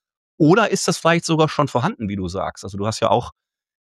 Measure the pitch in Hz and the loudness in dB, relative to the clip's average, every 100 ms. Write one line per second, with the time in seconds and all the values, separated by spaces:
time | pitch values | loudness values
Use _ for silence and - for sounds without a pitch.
0 | _ _ _ - 151 202 226 190 - 170 | _ _ _ 2 4 6 4 0 -2 0
1 | 165 170 - 156 156 - 143 123 147 247 | 0 0 0 0 2 0 -2 0 -2 -4
2 | 101 101 90 92 80 - 98 98 104 - | -6 -6 -6 -6 -8 -10 -12 -6 -6 -2
3 | 110 107 - - _ _ _ _ | 2 2 0 -12 _ _ _ _